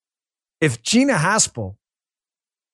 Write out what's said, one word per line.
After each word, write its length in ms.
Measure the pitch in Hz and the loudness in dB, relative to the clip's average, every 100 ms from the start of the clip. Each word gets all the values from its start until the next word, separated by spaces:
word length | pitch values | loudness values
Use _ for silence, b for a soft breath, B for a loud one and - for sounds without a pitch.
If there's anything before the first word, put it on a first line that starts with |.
| _ _ _ _ _ _ | _ _ _ _ _ _
if 220 | 156 - | -4 -2
Gina 320 | - 233 277 202 | 0 2 2 2
Haspel, 640 | 170 214 - - 98 101 _ _ _ _ _ _ _ _ _ | 0 0 -2 -4 -10 -12 _ _ _ _ _ _ _ _ _